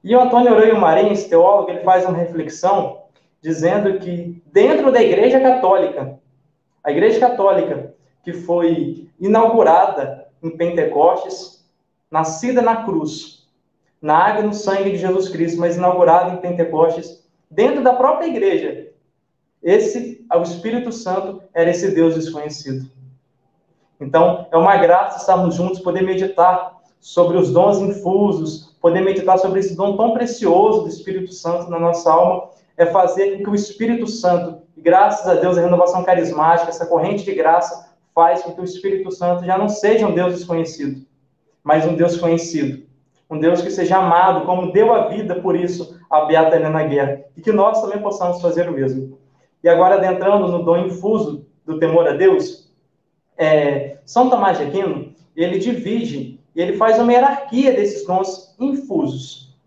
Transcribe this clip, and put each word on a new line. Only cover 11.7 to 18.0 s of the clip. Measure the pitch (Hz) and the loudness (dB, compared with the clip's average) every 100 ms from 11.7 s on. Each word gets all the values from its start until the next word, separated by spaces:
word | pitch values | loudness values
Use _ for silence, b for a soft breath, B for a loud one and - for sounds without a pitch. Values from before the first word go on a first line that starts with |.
| _ _ _ _ | _ _ _ _
nascida | 160 156 - 247 247 | -4 -4 -6 -2 0
na | 226 226 | 0 -2
cruz, | 220 160 151 - - _ _ _ _ _ _ _ | -4 -6 -6 -10 -18 _ _ _ _ _ _ _
na | 151 156 | 0 2
água | 196 214 | 2 0
e | 208 | -4
no | |
sangue | 202 196 196 196 | -4 -4 -2 -2
de | 175 | -4
Jesus | 185 185 - | -2 -2 -4
Cristo, | 165 165 170 | -4 -4 -2
mas | 170 175 | -2 0
inaugurada | 180 180 170 170 180 | 0 2 4 4 2
em | 180 | -6
Pentecostes, | 180 175 160 - 165 220 - - _ _ _ | -8 -4 -2 2 0 0 -10 -20 _ _ _
dentro | 156 247 294 | 0 0 2
da | 247 | 2
própria | 247 | 2